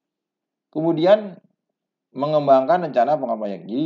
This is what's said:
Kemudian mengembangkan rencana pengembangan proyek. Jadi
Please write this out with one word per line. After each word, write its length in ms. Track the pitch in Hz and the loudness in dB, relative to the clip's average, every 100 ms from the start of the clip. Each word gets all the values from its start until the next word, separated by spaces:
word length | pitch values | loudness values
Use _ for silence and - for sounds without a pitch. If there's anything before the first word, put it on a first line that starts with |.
| _ _ _ _ _ _ _ 156 | _ _ _ _ _ _ _ -4
Kemudian 640 | 165 160 175 214 202 175 _ _ _ _ _ _ _ | -2 0 4 2 0 -16 _ _ _ _ _ _ _
mengembangkan 800 | 131 147 151 139 131 131 180 160 | -8 -2 0 4 4 4 0 0
rencana 240 | 127 120 147 | 0 0 0
pengembangan 240 | 127 110 | -4 -6
proyek. 220 | 107 92 | -6 -10
Jadi 200 | 92 123 | -8 -6